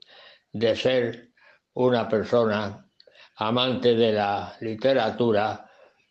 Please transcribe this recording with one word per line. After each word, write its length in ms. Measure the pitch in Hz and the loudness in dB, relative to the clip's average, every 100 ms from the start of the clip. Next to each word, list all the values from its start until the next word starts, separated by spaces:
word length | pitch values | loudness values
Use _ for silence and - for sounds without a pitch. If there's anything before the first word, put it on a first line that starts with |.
| - - - - _ | -20 -20 -20 -20 _
de 220 | 107 117 | -2 0
ser 540 | - 127 127 117 113 - _ _ _ _ | 0 0 0 -2 -6 -16 _ _ _ _
una 340 | - 127 120 110 | 0 2 2 0
persona 800 | 110 - 120 113 104 101 101 - _ _ - - - | -2 0 2 2 0 -4 -10 -20 _ _ -20 -16 -6
amante 580 | 107 123 127 113 120 | -2 0 0 0 2
de 180 | 113 113 | 4 2
la 440 | 104 101 101 90 - | 2 0 -2 -6 -10
literatura, 1080 | 113 107 131 131 110 107 120 104 107 101 - _ - _ _ | -10 -2 0 2 0 0 0 2 0 -4 -14 _ -20 _ _